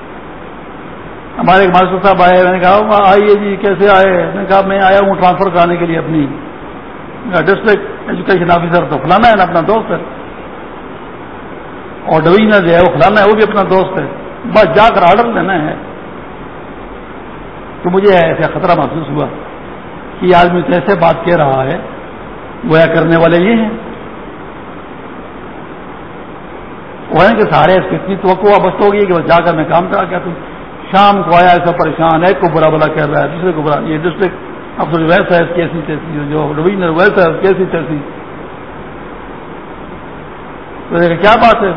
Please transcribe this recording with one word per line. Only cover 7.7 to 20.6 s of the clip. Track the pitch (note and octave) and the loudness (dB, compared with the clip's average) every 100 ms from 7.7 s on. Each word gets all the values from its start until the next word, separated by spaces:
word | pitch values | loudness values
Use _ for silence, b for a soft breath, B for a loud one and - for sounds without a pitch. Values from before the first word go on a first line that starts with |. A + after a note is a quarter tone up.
| G3 - - - | 0 -2 -10 -8
ایجوکیشن | F3+ G3 F#3 | -4 0 0
آفیسر | E3+ E3+ E3+ F3 | 2 2 2 0
تو | C#3 D3 | 0 -2
فلانا | D3+ G3 A3+ | 2 4 6
ہے | G#3 | 4
نا، | |
اپنا | F3 E3+ | 2 0
دوست | D#3+ A3 G#3+ | 2 0 -2
ہے۔" | F3 - - - - - - - - - - - - - - - - - - - - | -6 -8 -14 -16 -16 -16 -16 -16 -16 -16 -16 -16 -16 -16 -16 -16 -16 -16 -16 -16 -10
اور | - D#3+ | -2 2
ڈویژنر | D#3+ G3+ G#3+ G#3 E3+ | 4 4 6 4 4
جو | |
ہے | E3+ | 4
وہ | F3+ D3 | 4 4
فلانا | F3+ G#3 | 4 4
ہے، | G3+ | 4
وہ | |
بھی | G#3+ G#3 | 4 2
اپنا | G#3 | 2
دوست | F3 F#3 - - | 2 2 0 -4
ہے، | C#3 - - - | -8 -10 -14 -12
بس | - G3 | 0 2
جا | F#3 G3+ A3 | 4 6 4
کر | G3 | 6
آرڈر | F3 G#3 A#3 F#3 | 4 4 2 -2
لینا | F3 F3 D3+ | -2 -2 -4
ہے۔ | - - - - - - - - - - - - - - - - - - - - - | -8 -12 -16 -16 -16 -16 -16 -16 -16 -16 -16 -16 -16 -16 -16 -16 -16 -16 -16 -16 -8
تو | F3 | -2
مجھے | F#3+ G3+ F3+ D#3+ | 2 4 6 4
ایسا | D3+ D#3 D3+ | 2 -2 0
خطرہ | F3+ D#3+ | 0 2
محسوس | C3 E3 C#3+ | 0 -4 -4
ہوا | D3 C3+ - - - - - - - - - | -4 -4 -6 -14 -16 -16 -16 -16 -16 -14 -2
کہ | F3+ | 4
یہ | F3 | 4
آدمی | F3 F3+ | 4 2